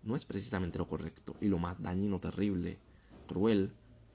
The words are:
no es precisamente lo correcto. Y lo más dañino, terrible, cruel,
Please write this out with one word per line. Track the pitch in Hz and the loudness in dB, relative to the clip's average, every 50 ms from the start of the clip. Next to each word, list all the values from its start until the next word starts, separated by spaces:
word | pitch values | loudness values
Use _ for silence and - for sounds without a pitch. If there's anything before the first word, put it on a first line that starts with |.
| - | -2
no | 110 120 | -2 -2
es | 151 - | -2 -2
precisamente | - - 101 95 - 104 92 92 85 - | -4 -4 -4 -2 -2 0 0 0 -2 -2
lo | 95 85 | -2 -2
correcto. | - - 78 80 82 - - - - - - | -2 -2 -4 -4 -6 -8 -10 -12 -12 -8 0
Y | - | 2
lo | 104 95 | 2 4
más | 85 85 87 90 90 | 4 2 -2 -2 -4
dañino, | - 90 90 92 101 104 98 90 | -4 -2 0 0 2 2 0 0
terrible, | - 90 - 92 101 104 98 90 87 87 82 - - - - - - - - - - | -2 -4 -2 0 0 2 2 0 -2 -2 -6 -8 -16 -20 -20 -20 -20 -20 -20 -20 -12
cruel, | - 82 87 101 113 113 98 95 104 - - - - - - - - | -4 0 2 4 6 6 6 4 2 -2 -12 -20 -20 -20 -20 -20 -20